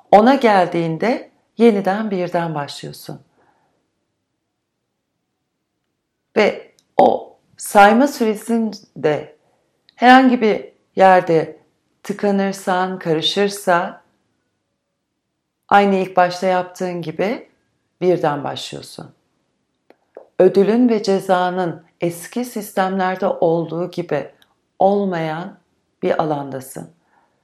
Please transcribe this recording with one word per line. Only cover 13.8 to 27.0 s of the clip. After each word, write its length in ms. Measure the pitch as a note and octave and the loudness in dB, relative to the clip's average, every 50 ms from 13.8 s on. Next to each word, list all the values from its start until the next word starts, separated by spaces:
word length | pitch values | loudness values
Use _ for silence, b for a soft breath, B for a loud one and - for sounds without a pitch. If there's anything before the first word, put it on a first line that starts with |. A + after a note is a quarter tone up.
| F#3 - - - _ _ _ _ _ _ _ _ _ _ _ _ _ _ _ _ _ _ _ _ _ _ _ _ _ _ _ _ _ _ _ _ _ - | 0 -6 -10 -16 _ _ _ _ _ _ _ _ _ _ _ _ _ _ _ _ _ _ _ _ _ _ _ _ _ _ _ _ _ _ _ _ _ 2
aynı 260 | - G3+ G3+ G3+ G3 | 4 4 4 4 0
ilk 220 | F#3+ F#3 F#3 - | 0 -2 -2 2
başta 300 | F3+ F3+ F3 F3+ - G3 | 2 2 2 0 -2 -2
yaptığın 540 | F#3+ F#3 F3+ F3+ F3+ - - F#3 F3+ F3 F3 | -2 0 -2 -2 -6 -8 -10 -8 -8 -8 -8
gibi 480 | E3 D#3+ D#3 D#3+ F3+ G3+ C4 D#4+ - _ _ _ _ _ _ _ _ _ _ - | -10 -8 -6 -4 -4 -4 -4 -8 -12 _ _ _ _ _ _ _ _ _ _ -2
birden 420 | F3 F3+ F3 D#3+ E3 D#3 D3 C#3+ C3+ | 0 0 0 2 0 -2 -4 -4 -8
başlıyorsun. 680 | C#3 C#3 - - - - - - - - - - - _ _ _ _ _ _ _ _ _ _ _ _ _ _ _ _ _ _ _ _ - - - _ _ - | -8 -10 -10 -12 -12 -14 -14 -16 -16 -18 -18 -20 -20 _ _ _ _ _ _ _ _ _ _ _ _ _ _ _ _ _ _ _ _ -20 -20 -20 _ _ 2
Ödülün 500 | F3+ F#3+ F#3+ G3 G3 F#3 A3 A#3+ B3+ A#3+ | 2 4 4 4 2 2 2 2 2 2
ve 140 | A3+ G#3 G#3 | 2 0 -2
cezanın 800 | - G3 F#3+ F#3 F#3+ F#3 F3+ F3+ F3+ F3+ F#3 F#3 E3 D#3+ - _ _ _ - | -2 -2 -2 0 -2 0 0 0 -2 -2 -4 -4 -4 -6 -10 _ _ _ -6
eski 440 | F3+ E3+ E3+ - - - - A#3+ B3 | -6 -6 -6 -8 -14 -12 -10 -10 -8
sistemlerde 800 | B3 - A3 G3 G3+ - G#3 F#3+ F#3+ F#3+ G3 F#3 F#3 F#3+ F#3 G#3 | -8 -10 -12 -12 -8 -4 -4 -4 -2 -2 -2 -2 -2 -2 -2 -4
olduğu 640 | F3+ F3 - F#3 E3 E3 E3+ E3+ D#3+ D#3+ E3 F3+ F3 | -4 -2 0 0 0 0 0 -4 -6 -6 -8 -8 -8
gibi 400 | F3 F3+ E3+ - D#3 C#3+ - - _ _ _ _ _ _ _ _ _ - | -8 -8 -6 -4 -4 -6 -6 -8 _ _ _ _ _ _ _ _ _ 0
olmayan 800 | - G3 G3+ G3+ G3+ F#3+ F3+ E3 D#3+ D#3 D#3 D#3+ F3+ G3 G3 _ _ _ _ _ _ _ _ - - | 0 2 2 0 -2 -2 -4 -4 -6 -6 -8 -8 -10 -14 -16 _ _ _ _ _ _ _ _ -6 -4
bir 200 | F3+ - - E3 | -2 0 0 -2
alandasın. 680 | D#3 D3+ C#3+ C#3 C#3 C3+ C3+ C3 - - - - - _ _ | -2 -2 -6 -8 -10 -12 -12 -14 -14 -16 -16 -16 -18 _ _